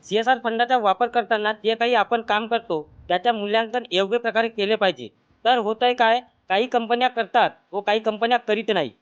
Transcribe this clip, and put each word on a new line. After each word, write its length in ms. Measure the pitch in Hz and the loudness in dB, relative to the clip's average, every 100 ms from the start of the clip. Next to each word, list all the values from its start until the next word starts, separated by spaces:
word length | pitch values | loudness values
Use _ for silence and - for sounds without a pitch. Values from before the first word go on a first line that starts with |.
सीएसआर 340 | - 202 226 262 | -2 -2 0 0
फंडाचा 340 | 240 226 240 254 | 0 -2 0 2
वापर 300 | 208 185 240 | 2 2 0
करताना 440 | 240 214 220 208 214 | -2 0 -2 -2 -2
जे 120 | 214 226 | -2 -2
काही 180 | 233 233 | 0 2
आपण 260 | 202 233 | 2 -2
काम 260 | 226 208 220 | 0 -2 0
करतो, 340 | 233 233 165 147 - - | -4 -2 -6 -6 -20 -4
त्याच्या 260 | 180 208 | 0 0
मूल्यांकन 500 | 226 202 220 226 247 226 | -2 0 -2 -2 -6 -4
योग्य 260 | 175 196 233 | -2 0 -2
प्रकारे 300 | 240 208 226 | -2 -2 -4
केले 280 | 226 202 214 | -2 -2 0
पाहिजे. 320 | 196 175 117 _ _ _ 220 | 0 -2 -12 _ _ _ 0
तर 120 | 247 | 2
होतंय 360 | 208 220 247 | 0 0 0
काय, 260 | 247 226 233 247 _ _ | 2 2 2 -2 _ _
काही 180 | 190 247 | -2 0
कंपन्या 400 | 240 226 240 254 | -2 0 0 0
करतात 420 | 247 202 247 180 - _ | -2 -2 2 0 -2 _
व 100 | 196 | -8
काही 180 | 202 214 | -2 0
कंपन्या 380 | 220 214 233 240 | -2 -2 0 0
करीत 340 | 233 214 226 | 0 -4 0
नाही 160 | 196 135 - | -2 -2 -8